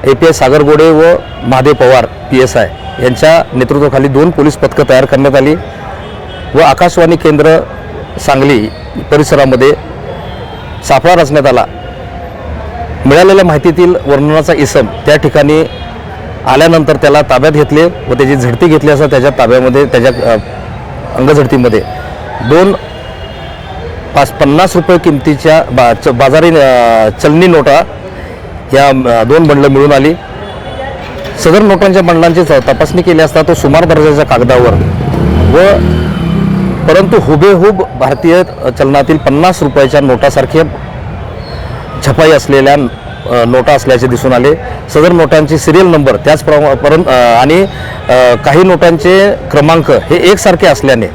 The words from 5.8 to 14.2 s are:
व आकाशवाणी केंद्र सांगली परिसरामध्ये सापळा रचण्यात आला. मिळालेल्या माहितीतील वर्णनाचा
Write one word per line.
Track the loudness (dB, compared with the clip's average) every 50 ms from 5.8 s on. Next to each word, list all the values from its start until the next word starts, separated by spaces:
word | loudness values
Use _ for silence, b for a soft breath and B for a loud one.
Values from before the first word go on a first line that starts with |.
| -14 -14 -14 -14 -14 -16 -16 -16 -16 -16 -16 -14 -14 -4 0
व | 2
आकाशवाणी | 2 2 2 2 0 0 2 2 2 2 2
केंद्र | 2 2 0 2 2 4 4 2 2 0 -4 -12 -14 -14 -14 -14 -14 -14 -14 -14 -8
सांगली | -2 -2 0 0 2 2 2 0 0 -4 -8 -12 -16 -14 -12 -12 -4 -2
परिसरामध्ये | 0 0 0 0 2 2 2 2 2 2 2 2 2 0 -4 -16 -16 -14 -14 -14 -14 -14 -14 -14 -14 -14 -14 -16 -16 -16 -16 -16 -16 -14 -4 -2
सापळा | -2 0 2 2 2
रचण्यात | 2 2 0 0 0 0
आला. | 2 0 0 -2 -4 -8 -14 -14 -14 -14 -14 -16 -14 -14 -14 -14 -14 -16 -14 -14 -12 -12 -12 -12 -12 -12 -12 -10 -10 -10 -4 0
मिळालेल्या | 2 4 4 4 4 4 4 2
माहितीतील | 2 0 0 0 0 2 2 2 2 2 0 0
वर्णनाचा | 0 0 0